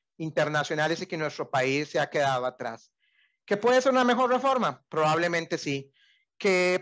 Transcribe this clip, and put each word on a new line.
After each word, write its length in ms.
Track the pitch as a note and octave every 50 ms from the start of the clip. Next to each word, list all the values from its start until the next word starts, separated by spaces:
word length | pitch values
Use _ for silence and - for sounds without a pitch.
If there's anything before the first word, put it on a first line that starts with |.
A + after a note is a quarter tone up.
| _ _ _
internacionales 840 | - E3 D#3 D3+ E3 D3+ D3 D3+ D3+ C#3 - D#3+ D3+ D3+ D#3 E3 F3+
y 60 | F#3
que 100 | - F3+
nuestro 320 | D#3+ D#3 D3 - - C#3+ -
país 400 | - C3+ C3 C3+ C3+ C#3+ D3+ -
se 100 | - D#3
ha 100 | C#3+ -
quedado 360 | - D#3 C#3 C3+ C3 B2 B2
atrás. 460 | B2+ - - B2 A#2 A2+ A2 _ _ _ _ _ _ _ _ _ _ _ _ -
¿Que 120 | - G3+
puede 240 | G3+ G#3+ A#3+ B3 B3+
ser 120 | B3+ C#4 B3+
una 100 | B3+ B3
mejor 260 | B3 A#3+ A#3+ C4 A#3+
reforma? 540 | B3+ B3 C4 C4+ C4 B3+ G3+ D3+ C3+ - _
Probablemente 680 | - - D#3 D#3 D3+ D#3 E3 E3+ F3 E3+ E3+ E3 D#3+ E3+
sí. 340 | D#3+ - D3+ C#3 C#3 C3+ - _ _ _ _ _ _ _ _ _
¿Que 420 | - - G3+ F#3 F3+ F3+ F3+ F3+ F3+